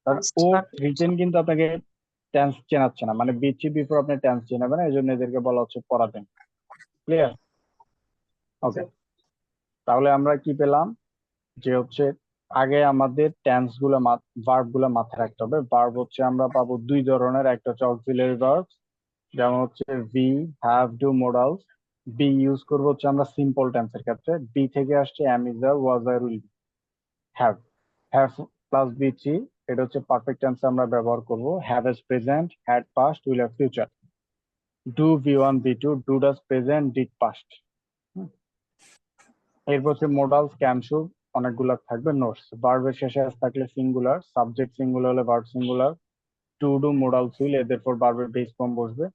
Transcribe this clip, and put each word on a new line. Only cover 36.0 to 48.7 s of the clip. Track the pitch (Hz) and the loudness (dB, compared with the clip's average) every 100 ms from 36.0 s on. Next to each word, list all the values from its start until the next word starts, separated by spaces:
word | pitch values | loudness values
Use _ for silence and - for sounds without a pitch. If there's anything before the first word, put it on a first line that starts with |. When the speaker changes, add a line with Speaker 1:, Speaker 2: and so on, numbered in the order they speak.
Speaker 1:
do | 127 135 | 0 2
does | 139 135 | 2 0
present, | _ 131 123 151 143 | _ -2 0 0 0
did | 123 127 _ | -2 -6 _
past। | 113 - _ - _ _ _ _ _ | -4 -4 _ -20 _ _ _ _ _
হুম। | 185 185 _ _ _ _ _ _ _ _ _ _ _ _ _ - | -16 -16 _ _ _ _ _ _ _ _ _ _ _ _ _ -2
এরপর | 143 139 | 0 0
হচ্ছে | 143 156 143 | 0 0 2
modals, | 135 143 147 - | 2 2 0 0
can, | 135 127 | 0 0
should, | 120 151 160 _ _ | -2 -4 -4 _ _
অনেকগুলা | 127 123 117 127 123 _ | -4 -4 -2 -2 -2 _
থাকবে | 117 147 | -6 -2
নোটস। | 143 123 107 _ 117 | 0 -2 -4 _ -2
ভার্বের | 123 131 131 | 0 2 0
শেষে | 131 135 139 | -4 -4 -2
S | 135 - | -2 -2
থাকলে | 127 127 127 | -4 -4 -8
সিঙ্গুলার, | - 131 127 123 160 - | -4 -2 0 0 -2 -2
সাবজেক্ট | - 117 117 131 - | -2 -2 -2 -6 -2
সিঙ্গুলার | 131 127 127 | -2 0 0
হলে | 127 | 0
ভার্ব | 117 120 117 | 2 0 -2
সিঙ্গুলার, | 123 123 127 131 165 _ _ _ _ _ _ | -6 -4 0 0 -2 _ _ _ _ _ _
to | 143 139 | 0 2
do, | 147 | 2
modals, | 143 131 127 123 - | 2 2 2 0 -2
will, | 139 | -2
এদের | 135 120 120 | 0 -2 -4
পর | 131 120 | -2 2
ভার্বের | 123 120 123 | 2 2 -4
বেস | 123 120 | -4 -6
ফর্ম | _ 123 | _ -4